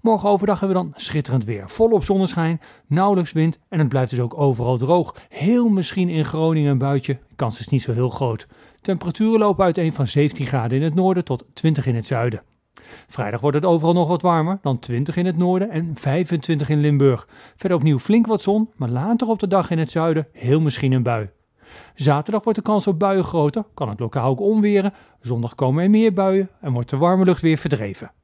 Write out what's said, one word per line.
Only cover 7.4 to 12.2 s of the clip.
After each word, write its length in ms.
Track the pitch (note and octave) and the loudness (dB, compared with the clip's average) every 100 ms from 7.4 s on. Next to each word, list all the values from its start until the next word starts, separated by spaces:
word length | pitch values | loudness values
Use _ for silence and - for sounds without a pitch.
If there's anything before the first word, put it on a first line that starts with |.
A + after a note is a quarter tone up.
| A#2+ A2 | -6 -6
is 80 | - | -2
niet 140 | C3+ | -2
zo 100 | - | -2
heel 160 | A#2 B2+ | -2 -2
groot. 380 | - B2+ A2 - _ - _ | -2 -4 -4 -10 _ -20 _
Temperaturen 580 | - F#3 F3+ - A3 A3+ | -4 -4 -4 -2 2 4
lopen 260 | G#3 F#3 | 2 2
uiteen 280 | F#3 E3+ D#3+ | 2 2 -2
van 140 | D#3 B2+ | -2 -2
zeventien 400 | D3 D3 - B2+ | 2 0 -2 -4
graden 320 | C3+ A2+ C3 | -2 0 0
in 60 | |
het 100 | D#3+ | 0
noorden 300 | D#3+ F#3+ F3+ | 2 2 0
tot 200 | - B2+ - | -2 -6 -8
twintig 340 | - D#3+ D3 C3+ | -2 0 0 -2
in 80 | |
het 120 | A#2 - | -4 -2
zuiden. 360 | B2 | -2